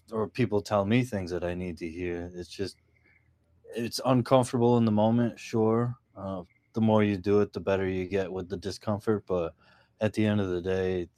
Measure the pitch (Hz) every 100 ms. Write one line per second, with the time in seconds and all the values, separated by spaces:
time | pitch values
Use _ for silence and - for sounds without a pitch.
0 | _ 110 101 - 110 104 - 104 98 123
1 | 127 101 87 87 87 87 90 80 85 85
2 | 87 87 87 90 90 - 92 - _ _
3 | _ _ _ _ _ _ - 113 113 -
4 | 123 127 117 131 120 123 120 120 113 104
5 | 110 117 117 - - 113 110 113 120 120
6 | _ 98 95 95 87 _ _ 113 110 107
7 | 104 98 101 104 101 101 87 95 92 92
8 | 90 98 90 95 90 95 95 - - 101
9 | - 104 - 90 82 - _ _ _ -
10 | 107 107 107 104 95 90 90 92 92 92
11 | 87